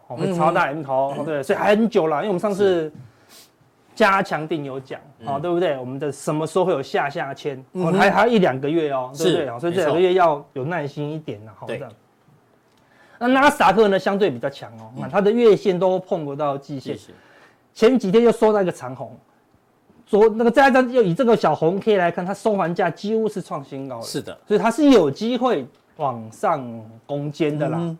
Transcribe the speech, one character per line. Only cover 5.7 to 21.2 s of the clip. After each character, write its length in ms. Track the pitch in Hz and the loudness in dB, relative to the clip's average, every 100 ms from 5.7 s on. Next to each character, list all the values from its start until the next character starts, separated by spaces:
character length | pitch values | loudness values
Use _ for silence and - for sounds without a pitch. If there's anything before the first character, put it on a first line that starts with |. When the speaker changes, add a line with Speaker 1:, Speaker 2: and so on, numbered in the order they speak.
| 135 | -2
Speaker 1:
我 60 | 127 | -6
们 120 | 135 | -8
的 140 | 147 | -8
什 220 | 139 - | -6 -4
么 120 | 156 156 | -4 -2
时 140 | 190 | 0
候 60 | 180 | 0
会 60 | |
有 100 | 147 | -2
下 280 | 135 196 143 | -2 -4 -4
下 240 | 165 139 | -6 -8
签？ 240 | 135 151 131 | -8 -10 -10
哦， 60 | 131 | -10
Speaker 2:
嗯 100 | 185 170 | -4 0
哼。 80 | |
Speaker 1:
还， 180 | 185 196 | 2 2
还 160 | 185 226 | 4 2
有 40 | |
一 60 | 226 | 4
两 220 | 175 131 | 2 0
个 100 | 143 | -2
月 220 | 165 151 | -2 -2
哦， 200 | 135 127 143 | -4 -6 -2
对 140 | 175 | 0
不 0 | 165 | 0
对？ 100 | 139 | -2
Speaker 2:
是， 40 | |
Speaker 1:
哦， 80 | 117 | -6
所 80 | 170 | -4
以 60 | |
这 100 | 175 | -2
两 120 | 156 160 | 0 2
个 40 | |
月 140 | 180 | 2
要 320 | 185 170 143 - | 4 2 0 -6
有 100 | 139 | -8
耐 220 | 135 175 143 | -6 -6 -6
心 260 | 147 147 | -8 -8
一 60 | 156 | -8
点 260 | 156 104 | -10 -14
啦， 100 | 110 101 123 | -14 -16 -12
Speaker 2:
没 80 | 110 | -10
错。 0 | |
Speaker 1:
哦， 20 | |
这 40 | 120 | -12
样。 60 | 110 _ _ _ _ _ _ _ _ _ _ _ - | -20 _ _ _ _ _ _ _ _ _ _ _ -4
那 100 | 240 | 0
纳 220 | 262 277 | 2 2
斯 80 | 277 | 2
达 160 | 185 | 2
克 140 | 196 208 | 4 4
呢， 100 | 190 | 2
相 180 | 202 196 | 0 0
对 140 | 202 | 0
比 80 | 120 | -2
较 100 | 139 | -8
强 220 | - 110 | -8 -16
哦， 200 | 113 - 131 | -18 -16 -12
Speaker 2:
嗯。 60 | |
Speaker 1:
那 60 | 135 | -4
它 120 | 180 | 0
的 120 | 202 | 2
月 240 | 233 233 190 | 4 6 6
线 220 | 214 180 | 2 0
都 200 | 185 185 | 2 0
碰 260 | - 185 | -2 -6
不 120 | 143 139 | -4 -4
到 200 | 151 139 | -4 -4
季 240 | - 139 | -8 -12
线， 160 | 151 113 | -10 -12
Speaker 2:
季 40 | |
线。 140 | - 87 _ _ - _ _ - | -14 -20 _ _ -20 _ _ 2
Speaker 1:
前 220 | 226 262 | 4 4
几 140 | 190 | 2
天 120 | 220 | 4
又 80 | 233 | 4
收 220 | 220 220 | 4 4
到 80 | 208 | 2
一 40 | 180 | 0
个 60 | |
长 240 | - 127 131 | -4 -10 -12
红， 220 | 117 123 _ _ _ _ _ _ _ _ - | -16 -18 _ _ _ _ _ _ _ _ 0
昨-， 240 | 202 220 | 4 4
那 140 | 214 | 4
个 80 | 240 | 2
再 180 | 262 269 | 6 6
加 20 | |
上 200 | 262 254 | 6 2
又 100 | 254 | 2
以 100 | 196 | 2
这 140 | 165 | 2